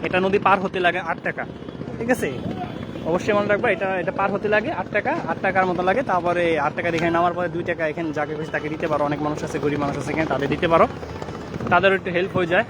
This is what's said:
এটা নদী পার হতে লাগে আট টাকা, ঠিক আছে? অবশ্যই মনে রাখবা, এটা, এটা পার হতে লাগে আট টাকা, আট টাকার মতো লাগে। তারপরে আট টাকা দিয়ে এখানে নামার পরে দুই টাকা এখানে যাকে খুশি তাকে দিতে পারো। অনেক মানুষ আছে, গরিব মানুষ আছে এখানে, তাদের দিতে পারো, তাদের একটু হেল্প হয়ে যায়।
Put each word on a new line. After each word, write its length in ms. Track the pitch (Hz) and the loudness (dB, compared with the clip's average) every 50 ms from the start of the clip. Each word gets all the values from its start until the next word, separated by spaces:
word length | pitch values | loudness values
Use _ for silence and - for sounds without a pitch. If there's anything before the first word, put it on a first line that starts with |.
| - | -2
এটা 120 | 160 - 180 190 | 0 2 2 2
নদী 120 | 190 190 202 202 | 4 2 4 6
পার 100 | 190 196 196 185 | 6 4 6 2
হতে 160 | 185 - 190 180 | -2 -2 2 2
লাগে 140 | 175 170 180 180 165 | 2 2 0 -2 -4
আট 60 | 180 - - | -4 -4 -4
টাকা, 160 | 180 151 139 120 113 - - - - - - - - - | -6 -4 -4 -8 -8 -10 -12 -12 -12 -10 -10 -10 -10 -6
ঠিক 120 | - 226 233 254 | -6 0 0 0
আছে? 120 | - 220 156 131 123 - - - - - - - - - - - - - 160 | 0 0 -4 -4 -6 -6 -6 -6 -6 -8 -10 -10 -10 -10 -10 -10 -8 -4 -2
অবশ্যই 240 | 165 185 - - 208 | -2 -2 0 0 0
মনে 100 | 208 208 202 | 2 2 2
রাখবা, 160 | 208 196 208 240 196 | 0 2 2 2 2
এটা, 120 | 185 196 190 190 185 | 2 0 -2 -2 -2
এটা 120 | 175 185 185 202 | -2 -4 -2 0
পার 100 | 196 196 196 | 0 0 0
হতে 120 | 196 185 208 214 | -2 0 2 2
লাগে 140 | 214 214 285 - 170 | 2 2 0 -4 -4
আট 60 | 190 - - | -6 -2 -2
টাকা, 160 | 208 202 240 302 339 - 151 | -2 0 0 -2 -2 -2 -4
আট 60 | 165 - - | -4 -2 -2
টাকার 200 | 190 180 190 185 185 | 0 2 2 2 2
মতো 120 | 175 170 180 | 2 0 2
লাগে। 140 | 185 190 240 277 226 | 2 2 2 2 2
তারপরে 320 | 196 180 170 175 175 175 175 170 160 151 139 | 0 2 2 2 2 2 2 2 2 2 2
আট 80 | 151 127 | 0 0
টাকা 100 | 156 175 175 | 0 -2 -2
দিয়ে 80 | 165 160 | 0 2
এখানে 140 | 170 170 165 | 0 2 2
নামার 160 | 170 175 175 170 | 4 2 2 2
পরে 100 | 175 180 175 156 | 0 -2 -2 -2
দুই 80 | 175 170 175 | -4 -2 -2
টাকা 140 | 170 156 165 156 | -2 0 0 -2
এখানে 160 | 147 165 165 156 147 | -2 -2 -4 -4 -2
যাকে 160 | 151 147 147 156 | -2 -2 -2 -2
খুশি 140 | 151 160 156 - | -6 -6 -4 -4
তাকে 120 | 151 143 151 156 | -4 -2 -4 -4
দিতে 140 | 156 175 160 | -2 -2 0
পারো। 100 | 151 143 147 143 | 0 2 2 0
অনেক 100 | 147 143 151 | 0 0 0
মানুষ 140 | 151 151 151 - | -2 -2 -2 -4
আছে, 100 | 151 - 156 139 | -4 -4 0 0
গরিব 160 | 151 143 147 143 | 0 0 0 0
মানুষ 120 | 143 135 139 | -2 -2 -4
আছে 80 | 135 147 143 | -4 -2 0
এখানে, 140 | 151 160 143 139 | 0 0 0 0
তাদের 140 | 131 139 139 151 | 0 0 0 0
দিতে 140 | 147 - 170 165 | 0 2 4 6
পারো, 120 | 165 202 262 - - - - - - - - - - - - - - - - | 6 6 4 2 -8 -10 -10 -10 -10 -10 -10 -10 -10 -10 -10 -8 -6 0 4
তাদের 200 | 180 175 185 196 190 190 | 4 6 6 6 4 4
একটু 100 | 180 196 170 | 0 -2 0
হেল্প 160 | 175 185 190 - | 0 -2 0 0
হয়ে 120 | 185 180 165 170 | -2 0 2 2
যায়। 120 | 190 226 - | 2 2 0